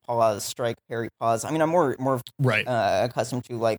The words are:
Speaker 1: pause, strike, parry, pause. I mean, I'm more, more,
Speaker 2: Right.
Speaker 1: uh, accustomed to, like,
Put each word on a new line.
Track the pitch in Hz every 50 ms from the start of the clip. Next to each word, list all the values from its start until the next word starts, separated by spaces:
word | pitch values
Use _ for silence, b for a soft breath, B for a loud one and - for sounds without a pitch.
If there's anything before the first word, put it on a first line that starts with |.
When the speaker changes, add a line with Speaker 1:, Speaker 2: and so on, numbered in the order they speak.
| -
Speaker 1:
pause, | - 120 117 113 113 104 123 -
strike, | - - - 127 117 113 _ _ -
parry, | 120 117 113 113 _ -
pause. | 117 117 117 110 -
I | 107
mean, | 151 160
I'm | 156 160
more, | 165 180 160 131 - -
more, | 131 135 131 127 - - _ -
Speaker 2:
Right. | 135 127 107 107 110
Speaker 1:
uh, | 127 123 113 98 101 92 95 113 120
accustomed | - 143 127 123 131 123 -
to, | - 123
like, | 113 113 113 110